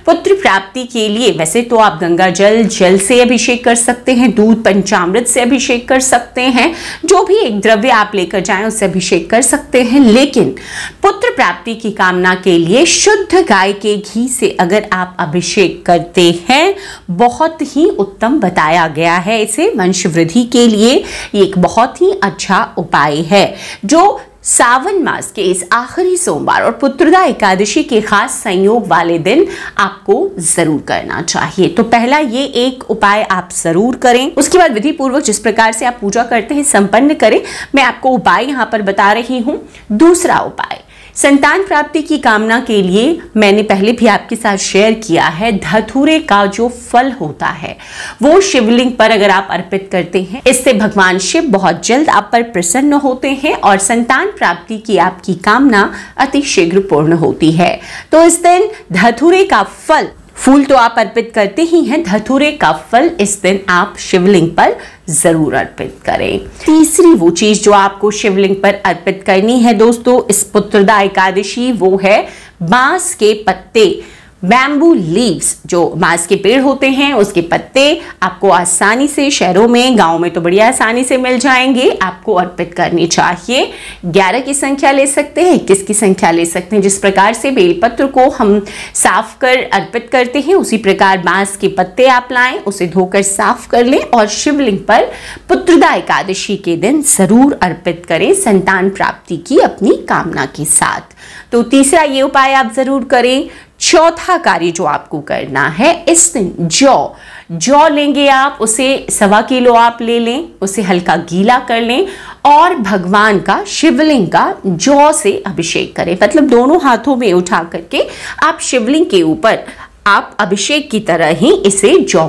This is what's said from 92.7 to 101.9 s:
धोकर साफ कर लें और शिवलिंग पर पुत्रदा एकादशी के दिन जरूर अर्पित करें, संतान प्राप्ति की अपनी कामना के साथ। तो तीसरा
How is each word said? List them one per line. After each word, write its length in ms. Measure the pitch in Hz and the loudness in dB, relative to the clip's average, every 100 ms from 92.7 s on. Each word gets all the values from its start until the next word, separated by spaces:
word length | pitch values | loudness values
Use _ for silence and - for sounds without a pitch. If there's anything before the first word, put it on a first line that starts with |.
| 196 175 | -6 -4
धोकर 320 | 175 180 196 | -2 0 0
साफ 440 | 196 - 208 - - | -2 -2 -2 -2 -2
कर 180 | 233 240 | 0 2
लें 160 | 285 | 0
और 260 | 622 240 208 | 0 0 0
शिवलिंग 500 | - - 294 262 196 | -2 -2 0 0 -2
पर 320 | - 226 480 - - - - | 0 2 0 -6 -16 -14 -4
पुत्रदा 440 | - 370 339 339 226 | -2 4 4 4 0
एकादशी 640 | - 151 190 190 - 202 | -2 -2 -4 -6 -6 -6
के 180 | 175 165 | -4 -2
दिन 240 | 180 302 277 | 0 0 0
जरूर 500 | - 185 226 277 - | 0 4 4 4 2
अर्पित 420 | 180 160 - 170 - | -4 -4 -6 -6 -4
करें, 260 | 160 208 392 | -2 0 0
संतान 540 | - 196 180 190 190 | 2 0 2 0 0
प्राप्ति 460 | 190 160 - - 165 | -2 -4 -6 -8 -10
की 200 | - 302 | -2 0
अपनी 420 | 226 - 208 381 - | 0 0 -2 -2 -2
कामना 360 | 180 123 151 135 | -4 -4 -6 -8
के 180 | - 147 | -6 -4
साथ। 500 | - 151 - - - - - - | -2 -2 -4 -10 -20 -20 -20 -4
तो 100 | 240 | -2
तीसरा 380 | 233 269 269 | 2 2 4